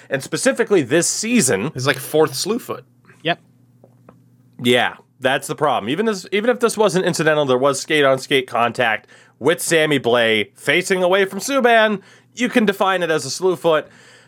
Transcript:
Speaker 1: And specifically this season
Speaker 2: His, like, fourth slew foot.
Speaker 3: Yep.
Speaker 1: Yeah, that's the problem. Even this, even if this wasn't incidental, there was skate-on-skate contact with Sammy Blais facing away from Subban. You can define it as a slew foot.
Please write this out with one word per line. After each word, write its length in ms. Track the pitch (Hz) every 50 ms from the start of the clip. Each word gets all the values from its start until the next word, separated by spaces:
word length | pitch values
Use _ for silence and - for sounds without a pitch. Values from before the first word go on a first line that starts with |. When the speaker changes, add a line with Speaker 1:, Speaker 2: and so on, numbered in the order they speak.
| - -
Speaker 1:
And 140 | - 135 -
specifically 580 | - - 147 - 269 247 247 220 - 208 180
this 280 | 135 110 139 170 165 -
season 640 | - - - 226 247 233 - 123 110 92 104 160 -
Speaker 2:
His, 120 | 131 127
like, 120 | 143 135 135
fourth 380 | 131 - - 151 160 139 135
slew 220 | 131 - 175 226 247
foot. 280 | - - - - - _ _ _ _ - - _ -
Speaker 3:
Yep. 180 | 156 170 - _ _ _ _ _ _ _ _ _ - _ _ _ _ - _ _ _ _ _ _ _ _ - 123
Speaker 1:
Yeah, 340 | 120 123 120 110 90 - - - _ _ _
that's 280 | - 131 135 147 - -
the 80 | 151
problem. 340 | - 156 147 123 104 95 110
Even 160 | 143 175 220
this, 200 | 226 214 185 - -
even 180 | - 208 202 247
if 100 | 233 -
this 180 | 240 220 - 202
wasn't 280 | 214 202 143 185 185
incidental, 400 | 180 160 - 160 160 156 151 147
there 120 | 131 127 123
was 220 | 131 143 131 131
skate-on-skate 680 | - - 160 151 143 135 135 131 135 - 147 131 127 -
contact 600 | - 113 117 120 110 - 123 113 107 107 - _ - - - _ _ -
with 220 | 113 147 175 170
Sammy 380 | - - 165 156 156 151 151 131
Blais 560 | 113 120 120 120 117 113 110 107 98 - _ -
facing 460 | - 143 147 175 175 - 196 180 185
away 220 | 175 185 202 190
from 140 | 190 196 196
Subban. 640 | - - 277 269 233 240 233 226 214 220 208 196 - - - - _ _ _
You 120 | - 240 247
can 160 | - 254 220
define 380 | 202 196 - 208 190 190 180 175
it 60 | 160
as 160 | 160 151 127
a 40 | 135
slew 260 | - - 175 185 175
foot. 320 | - - 170 156 151 - - - - - - - - _